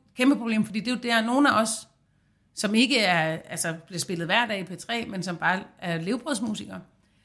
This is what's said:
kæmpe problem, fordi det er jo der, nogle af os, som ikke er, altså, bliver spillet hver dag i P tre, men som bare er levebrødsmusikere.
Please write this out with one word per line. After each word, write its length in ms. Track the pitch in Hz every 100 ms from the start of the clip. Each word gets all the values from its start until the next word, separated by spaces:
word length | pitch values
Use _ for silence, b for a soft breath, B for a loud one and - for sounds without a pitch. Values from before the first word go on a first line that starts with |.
| _ -
kæmpe 200 | 254 220
problem, 280 | 233 220
fordi 160 | 214 214
det 80 | 233
er 60 |
jo 60 | 247
der, 240 | 240 233 220
nogle 240 | 254 285
af 80 | -
os, 260 | 220 - - _ _ _ _ _ _
som 200 | - 208
ikke 240 | 220 262 269
er, 400 | 196 175 160 160
altså, 320 | - 170 170 165 -
bliver 140 | 175
spillet 260 | - 175 165
hver 200 | 214 233
dag 140 | 202
i 40 |
P 140 | 180 175
tre, 280 | - 233 233
men 160 | 196
som 140 | 180 175
bare 260 | 160 185 - -
er 220 | 175 165
levebrødsmusikere. 800 | 170 240 320 233 226 214 202 190 - _ _ _